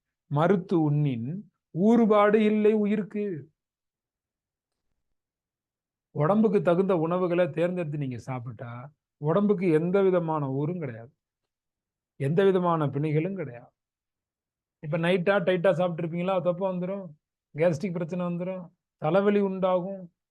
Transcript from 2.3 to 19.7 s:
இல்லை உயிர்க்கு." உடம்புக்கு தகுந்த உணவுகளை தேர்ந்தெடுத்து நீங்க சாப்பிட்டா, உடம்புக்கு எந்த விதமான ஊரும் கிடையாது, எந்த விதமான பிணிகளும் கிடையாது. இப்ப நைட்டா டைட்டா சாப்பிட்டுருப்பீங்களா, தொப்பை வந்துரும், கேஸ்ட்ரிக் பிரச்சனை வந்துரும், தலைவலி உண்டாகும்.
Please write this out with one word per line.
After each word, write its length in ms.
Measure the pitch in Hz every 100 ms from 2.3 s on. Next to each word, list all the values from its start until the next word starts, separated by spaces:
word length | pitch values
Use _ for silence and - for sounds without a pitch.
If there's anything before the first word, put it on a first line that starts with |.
| 214
இல்லை 300 | 208 214 208
உயிர்க்கு." 520 | 220 208 214 202 208 208 156 - _ _ _ _ _ _ _ _ _ _ _ _ _ _ _ _ _ _ _ _ _ _ _ _ _ _ 143
உடம்புக்கு 440 | 151 214 220 190
தகுந்த 320 | 165 175 190 180
உணவுகளை 480 | 160 180 180 175 175
தேர்ந்தெடுத்து 480 | 160 175 180 160 147
நீங்க 200 | 135 120
சாப்பிட்டா, 540 | - 127 120 107 120 120 135 _ _ -
உடம்புக்கு 440 | 147 180 202 190 185
எந்த 260 | 156 170 196
விதமான 480 | 190 180 165 156 139
ஊரும் 280 | 135 151 180
கிடையாது, 320 | 143 113 120 _ _ _ _ _ _ _ _ _ _ -
எந்த 240 | 135 170
விதமான 440 | 196 185 175 165 147
பிணிகளும் 480 | 135 156 151 190 196
கிடையாது. 360 | 127 120 127 _ _ _ _ _ _ _ _ _ _ _
இப்ப 140 | 156 170
நைட்டா 380 | 170 185 175 202
டைட்டா 320 | 180 180 175
சாப்பிட்டுருப்பீங்களா, 640 | 170 180 170 170 170 180 190
தொப்பை 240 | 170 175 190
வந்துரும், 380 | 180 180 196 185 - _ _ _ 143
கேஸ்ட்ரிக் 380 | 175 147 202
பிரச்சனை 320 | 170 170 180 175
வந்துரும், 380 | 170 180 185 170 _ _ -
தலைவலி 380 | 151 185 202 202
உண்டாகும். 640 | 196 190 185